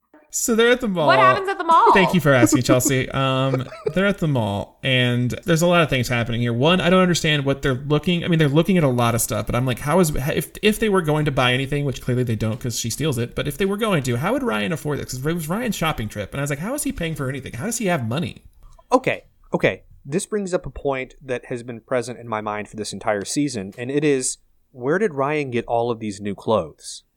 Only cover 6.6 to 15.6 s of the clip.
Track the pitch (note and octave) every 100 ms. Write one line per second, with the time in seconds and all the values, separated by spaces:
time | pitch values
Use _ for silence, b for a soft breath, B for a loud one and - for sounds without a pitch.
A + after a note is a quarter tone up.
6.6 | D3+ F3+ D#3 F#3 F3+ E3 D#3+ D3+ C3+ C#3
7.6 | C#3 B2+ C#3+ D3 F#3 E3+ - E3 D3 D3
8.6 | E3+ F3+ C#3+ B2 A#2 A2+ - G#2+ - A#2+
9.6 | C3 A#2 C#3+ E3+ D#3+ C#3+ C#3+ - - -
10.6 | G#3 G#3 A3 F#3+ D3+ D3+ D3+ C3+ B2 B2+
11.6 | C3 D3 C#3+ A#2+ - B2+ B2 G#2+ A2 A2
12.6 | B2+ - A#2 - D#3 A#2 A#2 - B2+ -
13.6 | G3 G#3 A3+ E3+ B2+ D#3 F3 C#4 B3 G#3+
14.6 | G3+ D#3 D3+ C#3 - B2+ C#3+ F3 D3+ G3+